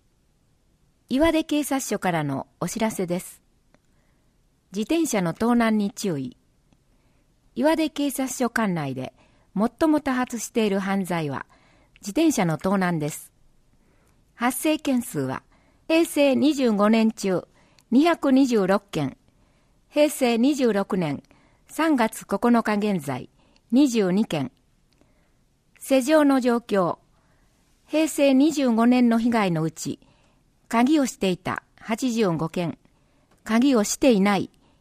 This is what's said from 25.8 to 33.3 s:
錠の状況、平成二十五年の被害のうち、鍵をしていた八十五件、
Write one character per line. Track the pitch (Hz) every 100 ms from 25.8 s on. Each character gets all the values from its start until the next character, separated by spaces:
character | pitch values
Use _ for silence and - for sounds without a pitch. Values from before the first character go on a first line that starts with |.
| - 269
錠 | 247 311
の | 285 269
状 | 240 233
況、 | - 202 170 - _ _ _ _ _ _ _ _ _
平 | 302 320
成 | - 277
二 | 262 302
十 | 294 254
五 | 226 240
年 | 247 240
の | 233
被 | 240
害 | 233 190
の | 160
う | 160
ち、 | - 143 - _ _ _ _ _ _ _
鍵 | 226 254 311
を | 262
し | -
て | 190
い | 180
た | - - _ _
八 | - 226 262
十 | 226 202
五 | 156 160
件、 | 180 170 - _ _ _ _ _